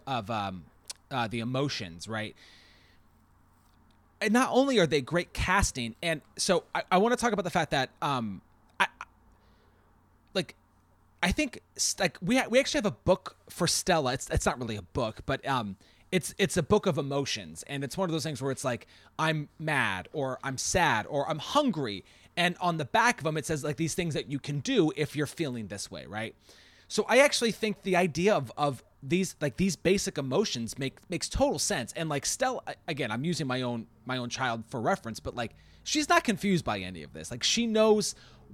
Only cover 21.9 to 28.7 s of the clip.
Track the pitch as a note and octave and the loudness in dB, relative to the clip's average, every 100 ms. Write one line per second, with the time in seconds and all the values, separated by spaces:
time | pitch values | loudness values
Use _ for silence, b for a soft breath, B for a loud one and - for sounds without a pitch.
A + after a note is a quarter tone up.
21.9 | G2 b b b - F3 F3 F3+ E3 C#3 | -4 b b b 0 0 2 -2 -2 2
22.9 | A3 A#3 A#3+ D#3 D#3 - D3+ C#3+ D3 D#3+ | 4 4 2 -2 -2 -2 -2 -2 -2 -2
23.9 | - E3+ D3 B2+ C#3 - C#3+ - C4 D#3 | -2 -2 -2 -4 -6 -4 -4 2 4 4
24.9 | - C#3+ C#3+ C#3 - D3+ A#2+ G2+ G2+ - | 2 -4 -2 -4 -4 -4 -6 -8 -10 -10
25.9 | E2 C2 G#2 A2+ - b b b b b | -12 -10 -8 -8 -12 b b b b b
26.9 | - - A#3+ C#4+ - A#3 - A3 - G3 | -2 4 6 6 4 0 0 -4 -4 0
27.9 | F3 F3+ D#3 F#3+ E3+ B2 - D3 | 2 2 2 2 2 0 -2 -2